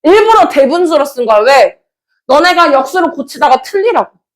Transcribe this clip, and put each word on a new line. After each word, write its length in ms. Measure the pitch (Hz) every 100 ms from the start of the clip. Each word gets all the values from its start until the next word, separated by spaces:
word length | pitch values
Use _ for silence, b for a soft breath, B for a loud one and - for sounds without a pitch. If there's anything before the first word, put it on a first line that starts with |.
일부러 440 | - 415 427 440 339
대분수로 560 | 294 269 339 349 311
쓴 220 | 277 254 233
거야. 120 | 214
왜? 420 | 226 277 196 - _ _ _ _ -
너네가 460 | 269 349 349 330
역수를 380 | 269 254 370 339
고치다가 500 | - - - 285 262
틀리라고. 560 | - 392 427 339 - _ _